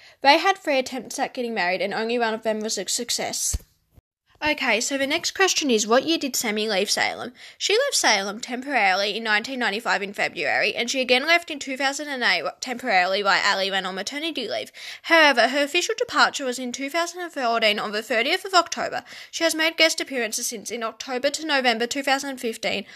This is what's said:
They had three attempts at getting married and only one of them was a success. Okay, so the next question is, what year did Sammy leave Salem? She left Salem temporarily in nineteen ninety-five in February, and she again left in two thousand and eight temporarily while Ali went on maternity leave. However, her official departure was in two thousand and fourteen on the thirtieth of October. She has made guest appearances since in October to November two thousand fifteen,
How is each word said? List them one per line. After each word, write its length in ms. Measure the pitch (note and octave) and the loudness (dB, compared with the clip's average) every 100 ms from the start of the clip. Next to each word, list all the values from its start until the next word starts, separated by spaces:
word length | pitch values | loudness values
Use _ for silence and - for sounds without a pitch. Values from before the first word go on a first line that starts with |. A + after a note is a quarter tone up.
| - _ | -20 _
They 160 | C4+ D#4 | 4 6
had 200 | F#4 F#4+ | 4 0
three 220 | - C4+ | 0 0
attempts 400 | B3+ C4 A#3+ - | 0 -6 -8 -6
at 140 | A#3 | -6
getting 200 | - A#3+ | -4 -4
married 280 | A3 F3 F#3 | -2 0 0
and 120 | G3+ | -2
only 240 | F#3+ A3+ A#3+ | -2 -2 0
one 160 | A3+ | 0
of 100 | A3 | 0
them 180 | A3 G#3+ | -2 -2
was 160 | G#3+ - | -2 -4
a 100 | - | -4
success. 680 | - A#3+ - E3 - - - - _ _ _ _ _ _ - | -4 -4 -4 -4 -4 -4 -4 -8 _ _ _ _ _ _ -6
Okay, 380 | D4+ D4 C4 G#3+ | -2 0 0 0
so 180 | A#3+ C#4 | 0 -2
the 80 | C4+ | 0
next 260 | D4+ - | -2 -2
question 380 | - F#4 - D4+ | 0 2 2 2
is, 160 | A3 G#3 | 2 4
what 200 | B3 C#4 | 2 2
year 120 | E4 | 0
did 160 | C#4+ | -2
Sammy 360 | - A#3+ G#3+ G#3+ | -4 -2 -2 0
leave 200 | F#3+ G#3+ | 0 0
Salem? 440 | - G#2 E2 - - - - | 0 0 -2 -10 -14 -20 -6
She 160 | - | 0
left 220 | G#4 C#5 - | 2 2 2
Salem 440 | D4 G#3 G3+ G#3 | 2 2 0 -6
temporarily 800 | B3 B3 C#4+ C4 G3 F#3 G#3 G3+ | -8 -8 -2 2 2 2 0 -2
in 60 | |
nineteen 360 | A3+ G#3 A3+ C4 | 0 0 0 -2
ninety-five 420 | A3+ G3 F#3 F#3+ | -2 -2 0 -2
in 120 | G3 | -2
February, 600 | G3+ D3+ E3+ C#3+ A2+ F#3 | -4 -4 -2 0 0 0
and 160 | - A#3+ | -2 -2
she 120 | C4 | -2
again 260 | B3+ B3+ D4+ | 2 2 4
left 240 | E4+ E4+ | 2 0
in 80 | D4+ | -10
two 160 | - C4 | -8 -2
thousand 320 | C4+ C#4 D4 | -2 -2 -6
and 160 | C4 | -2
eight 220 | A3+ F3+ D#3+ - | 2 2 -2 -6
temporarily 600 | B3+ B3 B3+ F#3+ F3+ G3 | -8 -6 2 2 4 2
while 200 | G3 F3 G#3 | 4 4 4
Ali 240 | G3 F#3+ | 2 0
went 160 | F#3+ F#3 | -2 -4
on 100 | F#3+ | -6
maternity 520 | G3+ C#4+ E4 C#4+ A3+ | -6 -6 -6 -6 -4
leave. 240 | A2+ - - - - | -6 -6 -12 -16 -10
However, 460 | - E4 D4+ A#3+ B3 | 2 6 8 8 4
her 160 | C#4+ C#4+ | 4 0
official 280 | F4 E4+ A4+ | 0 0 -2
departure 480 | B4 D4 G#3+ - C4+ | 0 4 4 2 -4
was 120 | B3 | -4
in 140 | B3+ | -6
two 180 | B3 C#4 | -6 -4
thousand 300 | E4+ E4+ F4 | -2 -2 -4
and 140 | E4+ | -8
fourteen 460 | D4 A#3+ A#3 A3 G#3 | -2 0 4 4 2
on 120 | G3+ | -2
the 100 | G#3 | -4
thirtieth 440 | A#3 A3+ B3 F#4 G4 | 0 0 2 0 2
of 80 | |
October. 500 | F#4 E4+ - - - - - - | 2 2 0 -4 -6 -8 -16 -12
She 140 | - | 0
has 100 | E4 | 0
made 220 | D#4+ D#4+ D#4+ | 2 0 4
guest 240 | D#4+ E4 | 2 2
appearances 480 | E4 C4 A3 A3 A#3+ | -6 -4 -4 -4 -6
since 240 | A#3 - | -8 -8
in 120 | A3+ | -6
October 460 | A3+ A#3+ - B3+ C#4 | -6 -8 -6 -2 0
to 140 | C#4+ D#4 | -2 0
November 400 | C#4 B3+ A3+ A#3+ | 2 2 2 0
two 160 | C#4+ | -2
thousand 360 | C#4 C4+ C#4 C4 | 0 0 -2 -6
fifteen, 480 | A#3 A3+ G3 G3 - | -6 -4 -4 -4 -6